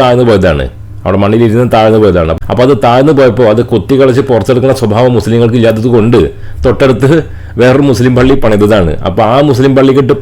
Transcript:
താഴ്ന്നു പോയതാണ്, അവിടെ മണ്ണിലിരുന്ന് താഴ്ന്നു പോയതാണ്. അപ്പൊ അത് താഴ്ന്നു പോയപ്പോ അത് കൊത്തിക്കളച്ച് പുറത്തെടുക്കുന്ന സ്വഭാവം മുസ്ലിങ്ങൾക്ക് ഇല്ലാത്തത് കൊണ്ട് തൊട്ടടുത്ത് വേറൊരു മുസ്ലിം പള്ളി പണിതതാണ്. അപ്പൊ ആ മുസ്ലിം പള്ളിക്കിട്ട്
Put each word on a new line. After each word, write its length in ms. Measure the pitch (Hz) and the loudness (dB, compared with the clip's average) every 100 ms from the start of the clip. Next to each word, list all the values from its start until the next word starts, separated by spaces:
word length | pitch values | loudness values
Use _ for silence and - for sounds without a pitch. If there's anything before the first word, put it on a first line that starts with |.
താഴ്ന്നു 240 | 127 123 120 | 2 2 2
പോയതാണ്, 360 | 101 90 73 64 - - - | 2 0 -2 -6 -10 -18 -10
അവിടെ 160 | 90 98 | -4 -2
മണ്ണിലിരുന്ന് 440 | 101 113 117 113 120 | 0 0 0 0 0
താഴ്ന്നു 260 | 113 110 110 | 2 2 2
പോയതാണ്. 300 | 104 87 80 82 - | 2 2 -2 -4 -4
അപ്പൊ 100 | 98 131 | -2 0
അത് 60 | 139 120 | 2 2
താഴ്ന്നു 280 | 123 147 139 | 2 2 2
പോയപ്പോ 260 | 127 107 113 | 2 2 0
അത് 80 | 113 113 | 0 0
കൊത്തിക്കളച്ച് 500 | 110 95 135 135 123 113 | -4 -2 0 2 0 0
പുറത്തെടുക്കുന്ന 440 | 113 101 123 131 120 | -2 0 0 0 -2
സ്വഭാവം 320 | 110 107 127 117 | -2 0 0 0
മുസ്ലിങ്ങൾക്ക് 400 | 110 117 117 120 | -2 0 0 0
ഇല്ലാത്തത് 280 | 113 110 120 | 0 0 0
കൊണ്ട് 240 | 120 110 117 73 - - - 127 | 0 2 0 0 -6 -12 -4 -2
തൊട്ടടുത്ത് 440 | - 135 110 135 165 - - - - | 0 0 0 0 0 -2 -14 -12 -2
വേറൊരു 260 | 127 139 139 | 0 2 0
മുസ്ലിം 240 | 120 127 123 | 0 0 2
പള്ളി 160 | 131 139 | 2 2
പണിതതാണ്. 480 | 113 101 104 110 82 73 95 | 0 2 2 2 0 -4 -4
അപ്പൊ 140 | 90 107 | -2 0
ആ 40 | 131 147 | 0 0
മുസ്ലിം 220 | 123 135 135 | 0 2 2
പള്ളിക്കിട്ട് 380 | 135 135 123 104 | 2 2 0 0